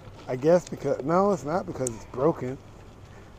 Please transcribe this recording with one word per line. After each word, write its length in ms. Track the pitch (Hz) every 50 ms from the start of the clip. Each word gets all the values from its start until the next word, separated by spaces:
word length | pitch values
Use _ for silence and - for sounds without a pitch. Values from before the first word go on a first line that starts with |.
| - - - - - -
I 80 | 127
guess 320 | 127 123 156 175 180 - -
because, 340 | - 127 - 139 135 - -
no, 280 | 143 165 185 196 208 202
it's 120 | 147 127
not 200 | 143 160 190 208
because 240 | 175 147 - 131 127 113
it's 100 | 104 -
broken. 520 | - - 123 135 160 165 - 131 127 135 147 - - - - - - - - - - - - - - -